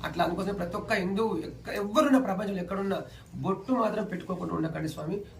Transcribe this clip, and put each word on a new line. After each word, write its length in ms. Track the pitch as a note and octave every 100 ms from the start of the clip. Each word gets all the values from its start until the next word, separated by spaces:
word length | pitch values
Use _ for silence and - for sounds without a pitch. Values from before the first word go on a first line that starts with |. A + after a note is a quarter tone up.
అట్లా 200 | D#3 D#3
అందుకోసం 300 | E3 F3 F#3+
ప్రతి 220 | G3 F3 G#3
ఒక్క 160 | G#3
హిందువు 400 | G#3+ F#3 G3 A3 F#3+
ఎక్క-, 360 | - - - G3+
ఎవరున్న 380 | G3+ A3+ C#4+ C4
ప్రపంచంలో 440 | - F#3 G#3 F#3+
ఎక్కడున్నా 360 | F3 G3 G3 F#3+ - - -
బొట్టు 380 | - D3 F#3+ -
మాత్రం 320 | B3 A3 G#3
పెట్టుకోకుండా 500 | G#3 F3 - F3+ F3
ఉండకండి 340 | - D#3+ D#3 D#3
స్వామి. 300 | - D#3 G3+ - -